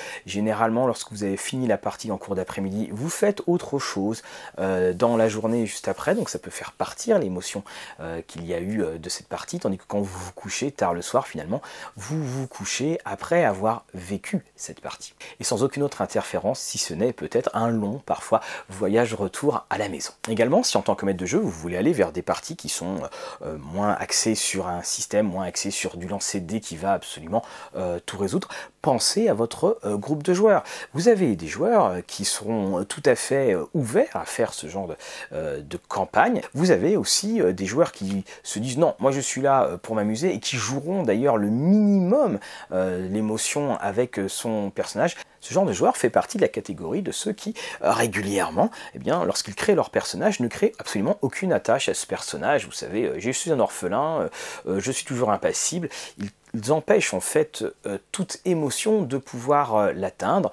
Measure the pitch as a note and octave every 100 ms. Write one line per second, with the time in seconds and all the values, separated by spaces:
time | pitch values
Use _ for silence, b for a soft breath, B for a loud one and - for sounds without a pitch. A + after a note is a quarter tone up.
0 | B B - G2+ G#2+ G#2 A2+ A#2 B2+ A2
1 | - G#2 G2+ G2 - C3 B2 G2+ G#2 -
2 | A2 F#2+ - F#2 F#2 - F#2+ G2+ A2 G#2
3 | D#3 - G#3 G3+ - F3 - C#3+ - -
4 | - - B B B - F#2+ F#2 F#2 F2+
5 | A#2+ A2+ A2 G#2+ A2 A#2+ A2 - - -
6 | - G#3 - - - - - - - -
7 | - G#3 G#2 F2+ - G2+ B B B -
8 | E2 E2 - E2 E2+ E2+ F#2 G#2+ E2+ E2
9 | F2 - - F2+ - F2 G#2+ F#2+ - G#2
10 | F#3+ F#2 F2+ - - - C#3+ - F3 F2
11 | - B2+ C3+ D3+ D#3 D3 B B B -
12 | G2 D#3 C#3 C3 C3 - G3 - D3 E3
13 | - G2 - E3+ C#3 F#2+ G#2+ A#2 - F#2
14 | F2+ G2 - G2 - - - - - -
15 | - - B - - A2 C3+ - C#3+ -
16 | F#2+ G#2+ - F2+ G2 C3 - - - E2
17 | A#2+ - D3+ A#2+ - A2 A#2 A2+ G2+ C3+
18 | - - - A2 B B - F#2+ G2+ A2
19 | A#2 A2 F#2+ - C#3+ A#2+ - - G2+ D#2
20 | - - - A2 A#2 F3+ B3+ G#2 G#2 G2
21 | G2 F#2 F#2 E3 G3+ E2 E2+ F2+ A#2+ D3
22 | F2 D#2+ - E2+ - - - - F2 F#2+
23 | - B B B - D#2 C#2+ F2+ G#2 -
24 | - - A2+ A2 - F#2+ F2+ F2 - -
25 | - G#2 G#2+ F2+ F2+ - G2 - - F2
26 | F2+ G2 - G#2 E2+ A2 - D#2+ F#2+ F#2
27 | - - D#2+ F2+ B B B - F2+ F2
28 | - G2 G2 F#2+ - B B _ D3+ B2
29 | - G3+ A3+ A2 A#2 - F3 - G#2 G#2
30 | B2 D3+ D#3 F3+ G#3+ F#3 B B B C#3
31 | G3+ G#3+ E3 F#2 D#2+ A2 F#3 A3+ A#2 F2+
32 | - - G2 - G#2 A2+ F#2+ F2+ G2+ -
33 | C#3 A#2+ - C#3 C3 F2+ - E3 A#2+ D#3
34 | D4 - - - A#2 - D#2 F#2+ F#2 D2+
35 | B B B D#2 D#2 C#2+ C#3+ F3+ - -
36 | F#3 - G#3 A#3 - C#3 F3+ A2 C3+ G3+
37 | G#2 - G3+ A3+ F2+ F#2+ F#2+ B2 E3 -
38 | F#3+ G2+ B B - G#2+ B2 B2+ D#3+ -
39 | C3+ C#3 B2+ B2+ C#3 C3+ - F2+ - A2
40 | G#2 A2 F3+ A2+ - B2+ G#2 C3+ D3 F#3+
41 | C3+ G2+ C#3 A2+ G2+ A2+ D#3+ G#3+ G#3 G3+
42 | F3+ C4+ B3 G2+ B B B F#2 F#2 F2+
43 | F#2 G#2 G#2+ A2 - D3 C#3+ A2+ G2+ G2
44 | B2 - G2 - A#2+ A2 G2+ - - G#2
45 | E3 B B B - F3+ F#3+ G#2+ A3 -
46 | A#2 - - G#3 D#3 - - - E2 F3
47 | F#3+ - G#3+ G#3 G#3 B B B - -
48 | A#2+ F#2+ G2+ G2 - E2 G#3+ B B -
49 | B2+ E3 F3 - - G2 - F3 - G#2+
50 | - F2+ F#3+ G3 A#2+ - A3 - - G#2
51 | G#2 B2 C3 - F#3+ C#3+ - B2+ - -
52 | - F#2+ - C#2+ F#2 C#3+ G2 - - G#2
53 | G2+ C2 A#2+ C3 F3 C#3+ G2+ - F2+ G#2+
54 | D3+ D#3 D#2+ B B B - F#2+ B2 C3
55 | - B2+ A#2 G2 F3 - - E3+ E3 B
56 | B - G2+ - _ A2+ A2 D#3 - G#3
57 | - F#2+ - D3+ D3+ - A2 - - G2
58 | - - F#3 - F#3 E3+ C#3+ - G#3+ A3
59 | C#3+ C3+ - B2 B2 C#3+ C3 G#2+ G2+ E2+
60 | F#2+ - F#2+ F3+ F#2